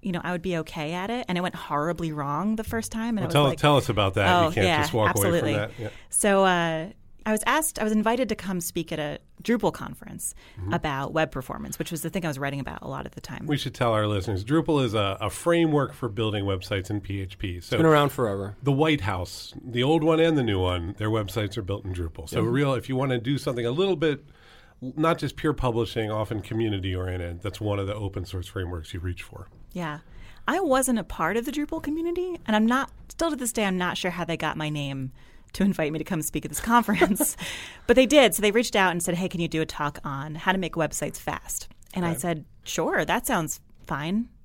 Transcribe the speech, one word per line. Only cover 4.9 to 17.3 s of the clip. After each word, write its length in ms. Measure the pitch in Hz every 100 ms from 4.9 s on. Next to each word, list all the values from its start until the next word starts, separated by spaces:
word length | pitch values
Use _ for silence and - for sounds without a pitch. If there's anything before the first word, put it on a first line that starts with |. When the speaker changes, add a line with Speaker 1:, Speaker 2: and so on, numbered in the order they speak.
Speaker 2:
walk 160 | - 107
Speaker 1:
absolutely. 420 | 190 185 170 143
Speaker 2:
away 140 | 107 104
from 80 | -
that. 60 |
Yeah. 60 | 107 - -
Speaker 1:
So, 360 | - 214 196 190
uh, 400 | 180 170 160 175 - - - -
I 60 |
was 100 | 214
asked, 340 | 226 285 311 -
I 60 |
was 80 | 214
invited 380 | 214 214 240 240
to 40 |
come 240 | 214 180 180
speak 320 | 170 - 165
at 80 | 160
a 200 | 147 147 - -
Drupal 280 | - 233 196
conference 640 | - - 147 - 170 - - - -
Speaker 2:
Mm-hmm. 140 | 92
Speaker 1:
about 400 | 104 160 135 139
web 180 | 160 156
performance, 480 | 143 123 - 147 -
which 120 | 156
was 100 | 160
the 80 | 165
thing 160 | 185
I 40 | 165
was 100 | 135
writing 200 | 139 139
about 200 | - -
a 80 | -
lot 160 | 135
at 80 | -
the 80 | -
time. 240 | - 123
Speaker 2:
We 140 | 151 143
should 160 | 139
tell 180 | - 120
our 140 | 110 104
listeners, 360 | 104 92 95
Drupal 380 | 107 156 160 147
is 120 | 127
a, 240 | 110 98 95
a 80 | 104
framework 640 | - 170 170 165 147 135
for 160 | - 123
building 360 | 104 110 104 98
websites 420 | 95 - 101 92
in 140 | 104
P 180 | 95 98
H 160 | 95